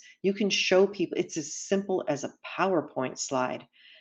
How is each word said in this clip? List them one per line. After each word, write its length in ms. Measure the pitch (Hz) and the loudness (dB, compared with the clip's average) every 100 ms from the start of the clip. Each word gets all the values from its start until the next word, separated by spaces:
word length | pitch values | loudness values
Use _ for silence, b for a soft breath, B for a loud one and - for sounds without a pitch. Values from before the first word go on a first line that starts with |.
| B B | B B
You 120 | 190 | 0
can 160 | 196 202 | 2 2
show 360 | - - 185 196 | 2 4 6 4
people, 300 | 202 170 - | 2 -2 -2
it's 200 | 180 160 | -4 -6
as 160 | 147 | -6
simple 500 | - - 196 196 185 - | -10 -2 -2 0 -2 0
as 160 | 143 | -4
a 100 | 143 - - - | -6 -10 -10 -2
PowerPoint 580 | 190 175 147 - 127 - | 2 2 0 -4 -4 -4
slide, 500 | - 131 127 123 - b b b | -2 0 0 -4 -10 b b b